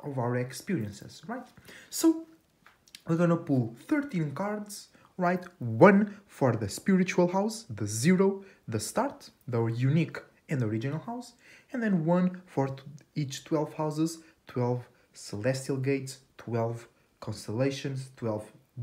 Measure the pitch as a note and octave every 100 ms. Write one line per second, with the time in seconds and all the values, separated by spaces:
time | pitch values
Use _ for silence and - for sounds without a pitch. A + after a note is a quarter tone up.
0 | D3 C3+ A#2+ B2 B2 - - D#3+ G#2 -
1 | - - - B3+ - - - - - -
2 | E4 D#4+ - - _ _ - _ _ -
3 | - E3 E3+ E3+ - C3 A2+ - - D4+
4 | C#4 F3 D3+ C3 G3+ G#3 G#3 - - _
5 | _ - F3 F3+ - - A#2 A2+ F#3 G3
6 | G#3 - - - C3 G#2+ G2+ - - F#3
7 | F#3 - F3 F#3+ A3 A3 - G#2 G#2 A2
8 | D3 F#3 G3 G3 - - - A2 - -
9 | C#4 - - _ - A#2 A2+ A#2 C3+ D#3+
10 | C#3+ - - _ - C#3 A2 A2 C3+ D#3
11 | - B3 B3 - - - _ B3+ A3 F#3
12 | D#3+ F3 F#3 - - - C3+ C3+ - -
13 | - D#3 C3+ - - D#3 D#3 - D#3 D3+
14 | D#3+ - - _ - B2+ B2 B2 - _
15 | _ - - G2+ B2 C3 - C3+ C3 C#3
16 | C3+ - _ - - A#2 A2+ A#2 - _
17 | _ _ - G2+ - G#2+ C#3 C3+ C#3 C3
18 | - - A2+ G#2+ - - _ -